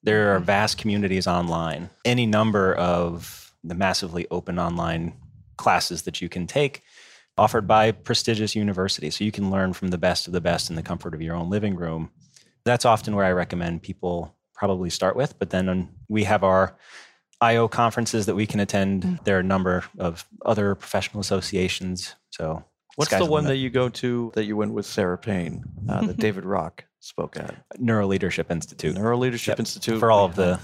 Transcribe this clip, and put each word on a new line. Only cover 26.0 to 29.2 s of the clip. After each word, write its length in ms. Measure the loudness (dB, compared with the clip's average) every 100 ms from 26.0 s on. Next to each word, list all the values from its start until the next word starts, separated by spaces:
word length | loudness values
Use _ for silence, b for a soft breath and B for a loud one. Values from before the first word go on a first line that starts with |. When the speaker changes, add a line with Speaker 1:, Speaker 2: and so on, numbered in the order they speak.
| -2
Speaker 3:
that 100 | 0
Speaker 2:
<laughs> 80 | -2
Speaker 3:
David 180 | -2
Rock 420 | -4 -4 -4 -8 -20 _
spoke 360 | -16 -8 -8 -8
at? 160 | -12 -14 _ -4
Speaker 1:
Neuroleadership 680 | 0 2 2 2 0 -2 -4
Institute. 460 | -4 -6 -6 -4 0
Speaker 3:
Neuroleadership 540 | 0 2